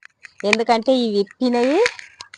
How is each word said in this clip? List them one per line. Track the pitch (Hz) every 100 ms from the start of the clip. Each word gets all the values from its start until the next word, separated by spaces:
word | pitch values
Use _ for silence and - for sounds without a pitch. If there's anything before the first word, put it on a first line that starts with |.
| - _ - - 202
ఎందుకంటే | 214 233 226 240 262
ఇవి | 233 202
విప్పినవి, | 202 - 254 240 254 339 480 - - - -